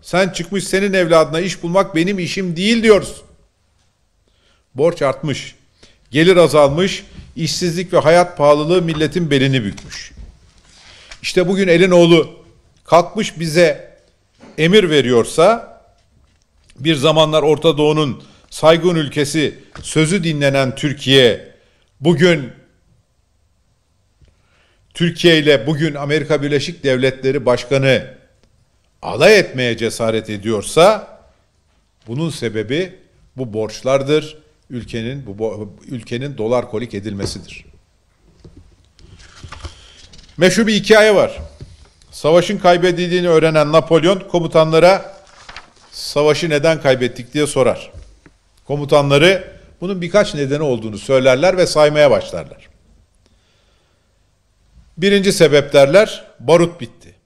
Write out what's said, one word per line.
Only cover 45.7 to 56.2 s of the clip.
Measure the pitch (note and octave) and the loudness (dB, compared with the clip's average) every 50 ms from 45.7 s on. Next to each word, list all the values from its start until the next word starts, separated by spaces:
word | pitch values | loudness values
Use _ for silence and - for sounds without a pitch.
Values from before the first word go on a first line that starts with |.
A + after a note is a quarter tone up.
| _ _ _ _ | _ _ _ _
"Savaşı | - - - - - C#3+ D3 D3+ D3+ C#3+ E3 E3+ | -20 -16 -14 -8 -4 0 2 2 0 0 -2 -2
neden | D3+ D3 C#3 D#3+ D#3+ D#3 | -2 0 2 0 0 2
kaybettik?" | - C#3+ C3 B2 B2 A#2+ - - B2 - _ | 2 0 2 2 0 -6 -6 -8 -18 -10 _
diye | D3 D3+ C#3+ | -4 -4 -2
sorar. | - - C3 A#2+ G2 - - - - - - - _ _ _ - _ _ _ _ _ _ _ | 0 0 0 0 0 -4 -8 -20 -20 -20 -20 -20 _ _ _ -20 _ _ _ _ _ _ _
Komutanları, | _ C#3 C#3+ D3 C#3 D#3+ D3 C#3+ C#3 C#3 C#3+ D3+ F3 G3 F3+ - - - - - - - _ | _ -8 -8 -4 0 2 2 2 4 4 4 4 4 2 0 -4 -12 -20 -20 -20 -20 -18 _
"Bunun | - F3+ G3+ F#3 | -10 -8 -8 -8
birkaç | F3 E3+ E3+ G#3 G3+ G3+ - | -8 -2 0 0 0 0 -2
nedeni | D3+ C#3+ C3+ C#3 D3 D#3+ | -6 -4 -4 -4 -4 -2
olduğunu | D3 B2+ A#2 G#2 A2 G#2+ G2+ | -4 -4 -4 -6 -10 -12 -12
söylerler | - - C3+ C3 B2+ C3+ B2+ C3 D#3 F#3 F#3+ F#3 | -6 0 0 2 4 4 2 4 2 0 2 0
ve | F3 - | 0 0
saymaya | - D#3 D3+ D3+ D3+ D3+ D3 C#3 | 2 2 2 2 4 4 4 4
başlarlar." | A#2 G2 - - - F2 - - - _ _ _ _ _ _ _ _ _ _ _ _ _ _ _ _ _ _ _ _ _ _ _ _ _ _ _ _ _ _ _ _ _ _ _ _ _ _ _ _ _ _ _ _ _ _ _ _ - | 4 2 -2 -6 -12 -14 -14 -14 -20 _ _ _ _ _ _ _ _ _ _ _ _ _ _ _ _ _ _ _ _ _ _ _ _ _ _ _ _ _ _ _ _ _ _ _ _ _ _ _ _ _ _ _ _ _ _ _ _ -4
Birinci | D#3+ G3 G3+ G3+ F#3+ G3+ F#3+ | -2 0 0 2 0 0 2
sebep | - E3+ D3+ C#3 D3 C#3 C#3 - | 4 2 4 4 2 0 4 4
derler, | D3 C#3 C#3 D3+ G3 A3 G#3+ - - | 4 4 6 6 4 4 2 -2 -16